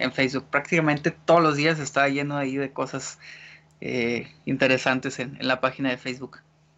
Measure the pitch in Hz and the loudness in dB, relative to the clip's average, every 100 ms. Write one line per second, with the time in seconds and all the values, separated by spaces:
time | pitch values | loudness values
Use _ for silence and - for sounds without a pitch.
0 | 127 - 135 135 - 143 - 170 156 147 | -4 0 0 0 -2 -4 0 0 2 2
1 | 160 - - 165 156 143 151 160 135 - | -2 -4 4 6 6 4 2 0 -2 2
2 | 139 139 143 143 135 135 135 139 135 135 | 2 2 -2 -2 -2 -2 -4 -4 -6 -6
3 | - - - - - - _ - 123 127 | -10 -16 -20 -20 -20 -20 _ -12 -6 -2
4 | 117 120 120 - - 135 135 131 139 131 | -2 -2 -6 -12 -6 0 4 4 2 0
5 | 135 - 123 135 131 127 131 131 135 127 | -2 -6 -8 -6 -2 0 0 -2 -2 -2
6 | 135 127 131 - _ _ _ | -6 -10 -12 -16 _ _ _